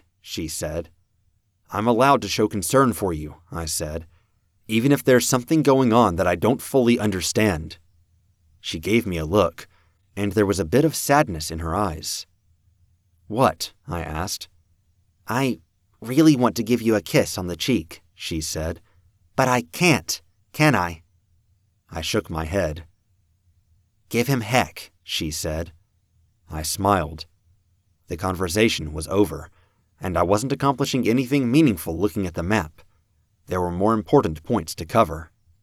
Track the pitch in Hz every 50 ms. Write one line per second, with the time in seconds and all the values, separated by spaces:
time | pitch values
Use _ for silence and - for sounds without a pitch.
0 | _ _ _ _ - - - - 82 76 - - - 78 78 87 82 - _ _
1 | _ _ _ _ _ _ _ _ _ _ _ _ _ _ - 98 107 117 120 110
2 | 131 113 135 120 101 98 - - 107 104 - 104 90 - - 131 135 123 101 -
3 | 104 95 85 76 76 73 69 - _ _ - 85 85 80 - - 82 78 76 85
4 | 82 - _ _ _ _ _ _ _ _ _ _ _ - 110 113 117 139 143 135
5 | - - 127 120 117 - - 127 120 - 160 156 135 139 135 131 135 120 110 120
6 | 117 98 85 82 92 87 90 85 92 107 131 - - - - 135 123 120 120 120
7 | 110 107 95 90 85 - - 113 110 104 90 76 80 82 - - _ _ _ _
8 | _ _ _ _ _ _ _ _ _ _ _ _ - - - 82 76 90 107 117
9 | - 101 90 82 78 78 90 107 90 - - - - - _ _ _ _ _ _
10 | _ _ _ 98 101 101 90 107 104 95 101 95 92 80 95 127 156 160 131 -
11 | - - 139 147 - - 87 78 78 - 82 82 82 - 85 92 208 185 78 80
12 | - - - - - _ _ _ _ _ _ _ _ _ _ _ _ _ _ _
13 | _ _ _ _ _ - 104 117 135 98 - - - - - _ _ - - 85
14 | 80 - 78 78 87 101 - - - - _ _ _ _ _ _ _ _ _ _
15 | _ _ _ _ _ - 110 127 135 131 113 - _ _ _ _ _ _ _ _
16 | - 113 127 147 160 156 147 120 123 117 - - 113 110 123 117 110 113 110 104
17 | - - - 143 98 - - - 90 87 85 80 - - 123 92 78 - - -
18 | _ _ _ - - - 90 80 78 - - 82 78 82 87 - - _ _ _
19 | _ _ _ _ _ _ _ - 127 127 127 123 - - - - 170 180 143 107
20 | - - - - - _ _ _ _ _ - - 151 156 127 98 87 87 85 -
21 | _ _ _ _ _ _ _ _ _ _ _ _ _ _ _ _ _ - 92 82
22 | 80 - - 110 - - 85 78 82 78 92 98 90 78 76 82 80 - _ _
23 | _ _ _ _ _ _ _ _ _ _ _ _ _ _ _ _ _ _ _ _
24 | _ - - 117 120 135 139 123 110 104 123 123 95 - - - - - _ _
25 | _ - - - 85 78 78 - - 82 78 80 85 - - _ _ _ _ _
26 | _ _ _ _ _ _ _ _ _ - 87 78 78 - - - 95 98 101 92
27 | 78 76 80 78 - - _ _ _ _ _ _ _ _ _ _ _ _ _ _
28 | _ - 92 80 - 95 92 82 92 87 80 107 113 110 - - 80 76 78 82
29 | 78 - 95 98 104 80 80 76 - - _ _ _ _ _ _ _ _ _ _
30 | - 95 80 82 87 87 101 107 123 131 139 - 135 139 135 123 143 - - 131
31 | 107 101 113 131 135 120 139 143 131 117 120 160 165 135 101 82 - 85 82 82
32 | 95 104 - 104 98 90 - - 85 90 107 107 80 76 - - - _ _ _
33 | _ _ _ _ _ _ _ _ _ - 95 92 90 87 87 90 98 110 110 107
34 | 98 - - 143 113 95 78 78 - - 120 104 76 - - - 85 78 - 117
35 | 110 87 78 78 80 - _ _ _ _ _ _